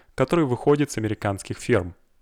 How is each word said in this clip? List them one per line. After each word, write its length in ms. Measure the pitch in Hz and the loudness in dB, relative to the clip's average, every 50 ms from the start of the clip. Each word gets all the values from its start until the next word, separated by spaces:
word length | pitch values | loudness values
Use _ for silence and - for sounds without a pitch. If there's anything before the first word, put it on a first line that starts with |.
| _ _ - | _ _ -2
который 320 | - 131 - - 170 156 | -2 0 2 2 2 2
выходит 460 | 127 123 - - 147 147 147 143 - | 2 0 0 2 4 4 4 2 -2
с 80 | - 117 | -2 -4
американских 580 | 110 104 104 - - 101 98 98 - - - | -4 -4 -4 -2 -2 -2 -2 -4 -6 -10 -10
ферм. 380 | - - - 120 98 90 87 - _ _ _ _ _ | -6 -2 0 0 0 0 -2 -10 _ _ _ _ _